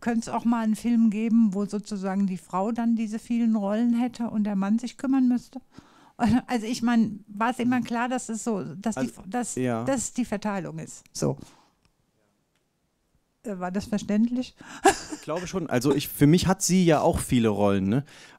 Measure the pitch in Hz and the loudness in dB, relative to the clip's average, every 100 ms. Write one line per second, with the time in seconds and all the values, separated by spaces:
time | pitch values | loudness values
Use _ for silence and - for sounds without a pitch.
0 | 226 233 - 226 226 240 220 214 240 233 | -2 -2 -2 -4 0 0 0 0 2 4
1 | 226 208 226 226 220 190 202 208 - 208 | 4 2 2 4 2 2 -4 -6 -8 -8
2 | 190 190 196 185 - 180 208 233 233 226 | -4 -2 -2 -4 -6 -2 -2 -2 0 0
3 | 220 220 - 233 233 220 196 214 240 233 | -2 -6 -4 0 2 0 0 0 0 0
4 | 247 240 233 214 208 196 196 226 233 - | -2 -4 -4 -2 0 0 0 0 -2 -6
5 | 269 269 247 240 - 262 - - - _ | 0 2 4 2 -2 -20 -20 -20 -20 _
6 | - - 226 240 - 247 220 254 233 233 | -16 -2 2 2 2 -4 -2 -2 2 2
7 | 208 - - 202 226 247 240 254 233 233 | 2 -2 -12 -4 -4 0 0 0 -2 -4
8 | 247 254 - 220 240 202 151 165 226 165 | -2 -4 -6 -8 -4 -4 -4 -6 -4 -4
9 | 131 - 180 247 233 - 127 113 123 262 | -6 -8 -8 -6 -6 -2 -2 -2 -2 -2
10 | - - 240 202 214 196 151 160 - - | -4 -6 -4 -4 -4 -6 -6 -10 -12 -16
11 | - - 143 139 - _ _ _ _ _ | -16 -4 -2 -2 -10 _ _ _ _ _
12 | _ _ _ _ _ _ _ _ _ _ | _ _ _ _ _ _ _ _ _ _
13 | _ _ _ _ 240 185 180 196 - 202 | _ _ _ _ -10 -8 -6 -4 -4 -4
14 | 208 208 233 247 254 - - - 392 - | 0 2 2 0 -6 -10 -20 0 2 2
15 | - 302 - 170 175 190 - 123 135 143 | -4 -12 -6 -6 -4 -6 0 0 2 0
16 | - - 143 180 165 190 - 185 170 143 | 0 4 6 6 4 0 2 4 6 4
17 | 151 170 - 123 113 101 101 98 95 123 | 4 0 2 2 2 4 2 4 2 0
18 | 139 - - | -2 -12 -20